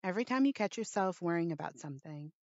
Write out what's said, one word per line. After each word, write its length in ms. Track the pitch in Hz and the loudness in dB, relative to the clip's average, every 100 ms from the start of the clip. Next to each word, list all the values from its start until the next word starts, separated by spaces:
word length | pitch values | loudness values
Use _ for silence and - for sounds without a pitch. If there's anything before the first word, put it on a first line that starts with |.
Every 220 | 190 185 240 | 0 -2 0
time 180 | 262 | 4
you 80 | 277 | 4
catch 240 | 269 208 - | 4 -2 0
yourself 460 | 214 - 190 180 | -2 2 2 2
worrying 300 | 175 170 170 | 0 2 0
about 260 | 151 160 - | -2 -6 -8
something 520 | 151 139 160 151 147 _ | -10 -10 -10 -10 -12 _